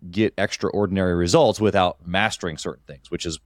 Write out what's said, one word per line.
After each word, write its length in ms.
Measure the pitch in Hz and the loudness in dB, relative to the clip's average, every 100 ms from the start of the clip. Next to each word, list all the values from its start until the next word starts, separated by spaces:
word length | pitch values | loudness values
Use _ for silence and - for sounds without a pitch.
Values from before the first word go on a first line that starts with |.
| 90 | -6
get 240 | 92 107 - | 0 0 0
extraordinary 760 | 104 - 101 101 101 95 90 | -4 -2 -2 0 0 2 2
results 460 | 87 87 165 123 104 | 2 4 4 4 2
without 440 | 104 95 90 76 | 2 2 0 -2
mastering 520 | 85 95 107 - 90 76 | -4 0 0 -2 -8 -8
certain 240 | - 65 - | -10 -12 -16
things, 220 | 71 - | -20 -10
which 140 | 87 | -8
is, 140 | 85 78 | -8 -10